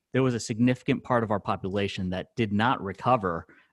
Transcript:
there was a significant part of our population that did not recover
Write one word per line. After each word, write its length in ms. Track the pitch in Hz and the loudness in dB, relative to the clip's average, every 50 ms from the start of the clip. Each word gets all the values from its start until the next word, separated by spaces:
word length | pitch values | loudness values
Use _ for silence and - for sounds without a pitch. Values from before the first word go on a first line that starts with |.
| _ _ - | _ _ -2
there 120 | 127 131 | 0 0
was 100 | 131 120 | 2 0
a 60 | 113 | -2
significant 640 | - - 117 107 120 127 127 - - - 131 - - | -4 -6 0 2 2 2 2 2 0 -2 -2 -2 0
part 180 | - 127 120 113 | 0 0 2 2
of 80 | 104 | 2
our 80 | 107 98 | 0 -2
population 720 | - - 104 92 - 95 92 101 101 98 - - 95 90 | -2 -2 -4 -4 -4 -2 -2 0 0 -2 -2 -4 -4 -4
that 240 | 92 92 - - _ | -4 -4 -6 -6 _
did 180 | - 117 104 101 | -2 -2 0 2
not 300 | 101 110 127 135 - - | 2 2 2 0 0 -4
recover 640 | 98 95 - - 123 127 120 98 90 82 82 - - - - _ _ | -8 -8 -2 2 2 2 2 2 0 -2 -4 -6 -10 -16 -20 _ _